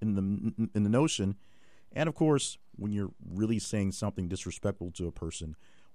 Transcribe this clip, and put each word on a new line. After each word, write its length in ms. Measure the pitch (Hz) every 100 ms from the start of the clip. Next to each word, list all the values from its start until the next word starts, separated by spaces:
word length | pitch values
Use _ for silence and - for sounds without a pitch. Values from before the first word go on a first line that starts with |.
in 140 | 110
the, 540 | 98 95 101 110 113 113
in 80 | 107
the 80 | 104
notion. 460 | 120 156 - 98 101 - - - - -
And 160 | - 160
of 60 |
course, 440 | - 156 143 - - - -
when 140 | 104
you're 220 | 104 95 -
really 360 | - 87 110 110
saying 320 | - 107 98
something 360 | 92 104 - 90
disrespectful 640 | 92 87 - 101 95 90
to 140 | 85 85
a 60 |
person, 420 | - 82 - 78 78 - - -